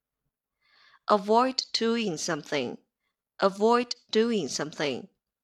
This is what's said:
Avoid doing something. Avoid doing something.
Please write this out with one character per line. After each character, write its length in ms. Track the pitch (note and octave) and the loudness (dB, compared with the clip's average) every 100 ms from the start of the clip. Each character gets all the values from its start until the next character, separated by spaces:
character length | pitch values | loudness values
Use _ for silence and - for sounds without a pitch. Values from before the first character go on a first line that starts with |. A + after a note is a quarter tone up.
| _ _ _ _ _ _ _ _ _ _ - | _ _ _ _ _ _ _ _ _ _ 0
Avoid 520 | G#3 G3 A3 C4 B3+ - | 2 4 4 4 0 -6
doing 440 | - A3+ A#3 G#3+ D#3 | -2 0 0 -2 -4
something. 600 | - D#3 - D3+ A#2+ - _ _ _ _ _ - | -4 -6 -4 -4 -4 -8 _ _ _ _ _ -2
Avoid 540 | G3 F#3+ A3 A#3+ B3 - _ | -2 2 2 2 0 -8 _
doing 380 | A3 A3+ A3+ C3+ | 0 2 0 -2
something. 580 | - D3+ - D3+ A#2+ - _ _ _ | -4 -6 -4 -4 -4 -10 _ _ _